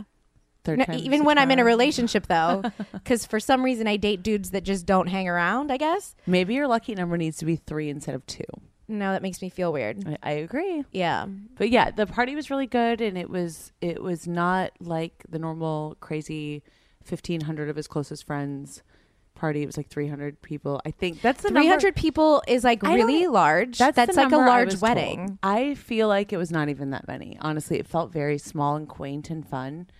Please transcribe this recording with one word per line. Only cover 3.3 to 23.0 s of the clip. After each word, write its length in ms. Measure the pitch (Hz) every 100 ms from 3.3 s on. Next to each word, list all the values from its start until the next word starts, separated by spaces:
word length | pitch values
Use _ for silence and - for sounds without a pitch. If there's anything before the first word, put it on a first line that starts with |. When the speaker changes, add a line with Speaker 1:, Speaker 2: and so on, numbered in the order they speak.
| 220
Speaker 2:
some 240 | - 262
reason 220 | 262 233 220
I 80 | 208
date 260 | 208 196
dudes 280 | 196 208 185
that 120 | 190
just 220 | 180 196 175
don't 220 | 190 170
hang 200 | 190 185
around, 420 | 175 170 233 294
I 40 | 262
guess. 380 | 302 370 - - -
Speaker 1:
Maybe 280 | 180 185
your 140 | 254 285
lucky 260 | 226 -
number 220 | 196 175 170
needs 200 | 160 151
to 60 |
be 120 | 165 165
three 320 | - 156 151
instead 240 | 143 147
of 100 | 131 -
two. 180 | - - - - _ -
Speaker 2:
No, 240 | 214 196
that 100 | 190
makes 180 | 190 175
me 60 | -
feel 240 | - 175
weird. 340 | 151 107 196 185
Speaker 1:
I, 120 | 151
I 80 | -
agree. 500 | 151 165 262 392 320 269
Speaker 2:
Yeah. 340 | 185 170 113 - 196 208 -
Speaker 1:
But 140 | 214
yeah, 200 | 233 -
the 160 | 214 202
party 280 | - 247 294
was 140 | 277
really 160 | 277 262
good, 340 | 240 233 233
and 160 | 226 185
it 100 | -
was, 420 | 180 175 156 - _
it 220 | 175 165
was 240 | 185 170 175
not 440 | 170 175 185 180 -
like 440 | 170 165 165 - -
the 100 | 160
normal 580 | 160 160 160 156 151 -
crazy 600 | - 156 151 156 147 147 - _ _ _
fifteen 360 | - 170 - 170
hundred 260 | 156 156 151
of 60 | 151
his 120 | 151
closest 360 | 156 139 151
friends 580 | - 143 143 139 143 - _ _ _ _ _
party. 280 | - 160 147
It 40 | 147
was, 100 | -
like, 120 | 147
three 180 | - 147
hundred 340 | 143 143 147
people. 380 | - 147 143 139 156
I 60 |
think 300 | - 180 160
that's 200 | - -
the 60 | 403
number. 120 | 254
Speaker 2:
Three 60 | 311
hundred 260 | 370 392 -
people 440 | 320 311 311 285 -
is, 160 | 247
like, 220 | 247 226
Speaker 1:
I 120 | 196
don't 100 | 240